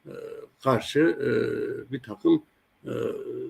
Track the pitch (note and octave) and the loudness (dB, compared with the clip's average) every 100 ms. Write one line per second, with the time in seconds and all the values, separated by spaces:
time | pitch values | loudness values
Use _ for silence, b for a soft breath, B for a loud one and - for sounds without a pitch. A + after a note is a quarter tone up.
0 | - - - - - _ C3+ A#2 - C#3+ | -16 -12 -12 -12 -16 _ 2 2 2 4
1 | E3 E3+ B2+ A#2 A#2 A#2 A#2 B2 - C3 | 4 4 0 0 0 -2 -4 -6 -8 -10
2 | - G#2 E3+ D#3 - _ _ _ C#3 A#2+ | -10 0 4 4 2 _ _ _ -8 -4
3 | A#2 - B2+ B2 B2+ | -4 -4 -8 -8 -10